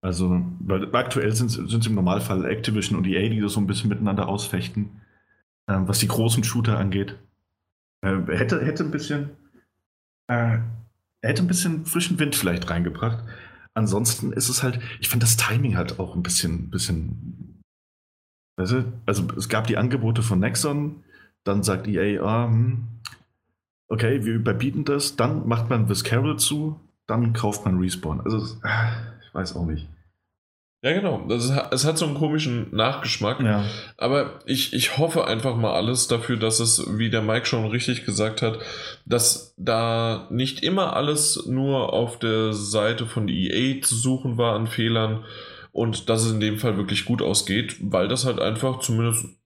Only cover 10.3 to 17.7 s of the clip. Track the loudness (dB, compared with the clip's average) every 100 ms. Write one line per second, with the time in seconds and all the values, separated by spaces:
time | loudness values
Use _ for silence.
10.3 | 0 2 0 -2 -8 -14 _ _ _ -2
11.3 | 2 2 2 0 -2 -2 -2 0 0 0
12.3 | 0 0 -2 -2 0 -2 -2 -2 -2 -8
13.3 | -14 -20 -20 -10 -2 0 2 0 -2 -4
14.3 | -2 -2 0 0 -2 -8 -6 -2 2 4
15.3 | 4 2 2 2 0 -2 -4 -6 -4 0
16.3 | 0 0 -2 -4 -4 -2 -2 -4 -6 -10
17.3 | -12 -16 -20 _